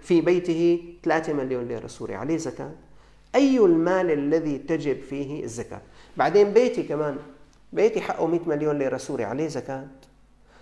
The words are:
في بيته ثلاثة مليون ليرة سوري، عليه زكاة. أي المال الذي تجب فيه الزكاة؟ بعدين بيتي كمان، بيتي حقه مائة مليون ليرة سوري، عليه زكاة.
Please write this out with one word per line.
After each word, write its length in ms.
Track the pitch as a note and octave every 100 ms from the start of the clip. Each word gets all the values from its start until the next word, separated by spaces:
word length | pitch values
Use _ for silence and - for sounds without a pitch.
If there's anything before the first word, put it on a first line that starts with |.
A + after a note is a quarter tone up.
في 180 | - E3+
بيته 760 | D#3+ F3+ F3 E3 E3+ E3+ - -
ثلاثة 300 | E3+ D#3+ D#3+
مليون 360 | D3 C3 B2 A#2+
ليرة 180 | A2+ A2+
سوري، 280 | - A#2
عليه 220 | G2 C3 D#3+
زكاة. 340 | C3 A#2+ C#3 D#3+ - - - - _
أي 240 | B3 C#4 C4
المال 520 | G3 E3 E3+ F#3 F3+
الذي 480 | C#3+ C#3+ D#3+ D3+ C3+
تجب 420 | C#3 D#3+ D3 B2+
فيه 440 | - C#3 C3+ D3
الزكاة؟ 360 | A2+ A#2 - G2 - - - -
بعدين 360 | C#3 G3+ G3+
بيتي 300 | G#3+ B3 G#3
كمان، 340 | D#3 D3 D3+ C3 - - - _ -
بيتي 280 | D#3+ A3 G#3+
حقه 260 | - F#3 D#3+
مائة 220 | E3+ E3+
مليون 300 | D3 D3+ D3
ليرة 180 | C3+ B2+
سوري، 280 | - C3
عليه 240 | G#2 C3 D#3
زكاة. 380 | C3+ C3+ C3+ C#3 - - _ _ _ _ -